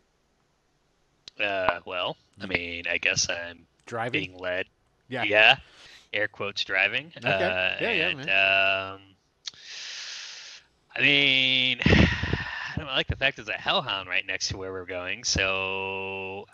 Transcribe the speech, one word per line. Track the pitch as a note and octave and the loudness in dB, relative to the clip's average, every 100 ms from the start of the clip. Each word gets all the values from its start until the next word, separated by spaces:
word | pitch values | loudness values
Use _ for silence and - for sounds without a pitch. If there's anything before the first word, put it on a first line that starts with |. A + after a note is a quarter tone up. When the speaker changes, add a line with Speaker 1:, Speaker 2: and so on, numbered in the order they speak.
| _ _ _ _ _ _ _ _ _ _ _ _ - - | _ _ _ _ _ _ _ _ _ _ _ _ -18 -6
Speaker 1:
Uh, | G#2 G2 F#2 F2 F2+ | -2 0 0 -2 -4
well, | F#2 G2 D#3+ _ - | -6 -4 -6 _ -14
I | G2 | -6
Speaker 2:
Mm. | |
Speaker 1:
mean, | F2 F2 E2+ F2 | -4 -4 -6 -4
I | F2 | -2
guess | F2+ F#2+ - | 0 0 -2
I'm | F2 E2+ E2+ E2+ _ - | -4 -8 -14 -20 _ -10
Speaker 2:
Driving? | A#2 A#2 A2+ F#2 | -6 -4 -4 -4
Speaker 1:
being | F2+ | -6
led. | F2+ F2+ F#2+ _ _ _ - | -4 -4 -6 _ _ _ -10
Speaker 2:
Yeah. | B2 | -4
Speaker 1:
Yeah. | G#2+ G#2 A2 C3+ - - - - - | 2 8 8 6 0 -20 -20 -20 -8
Air | G#2 G#2 | -4 -4
quotes | - G2+ - - | -4 -6 -6 -2
driving. | F#2+ G2 A#2 D#3 - | 2 2 0 -6 -6
Speaker 2:
Okay. | A2+ | 0
Speaker 1:
Uh, | G2 F#2 F#2 F#2 F#2 | 2 2 0 0 0
Speaker 2:
Yeah, | F#2+ | -2
yeah, | F#2 F2+ | 0 0
Speaker 1:
and, | F#2 - | -2 0
Speaker 2:
man. | F#2+ G2 G2 G2 F#2+ F#2+ G2 | 2 4 4 4 2 -2 -8
Speaker 1:
um, | G2 F#2+ _ _ - - - - - - - - - - - - - _ _ - | -16 _ _ _ -14 -14 -14 -14 -12 -12 -12 -12 -14 -16 -18 -20 -20 _ _ 2
I | |
mean, | C3+ C#3+ C#3+ C3 C3 C3 B2+ B2 | 4 6 6 4 4 2 2 2
<sighs> | - | 4
I | - - - - - - - - - | 6 6 4 -2 -4 -4 -8 -8 -8
don't | D3+ | -4
like | C3+ D#3 | -2 -2
the | - | 0
fact | C3+ C#3+ | 0 -2
there's | A2 | -4
a | |
hellhound | F#2 - F3+ C3 G2 F#2 | -4 0 0 0 -4 -2
right | F2+ F#2+ | -2 -2
next | F#2+ - | -2 -4
to | A2 | -6
where | F#2+ | -6
we're | F#2+ F2+ | -8 -8
going, | F#2 F2+ G#2 | -6 -6 -4
so, | B2 G#2+ F#2+ F#2+ F#2+ F#2+ G2 F#2+ F#2+ F#2+ F#2+ G2 - | -2 2 2 2 -2 -2 -4 -6 -6 -8 -8 -10 -4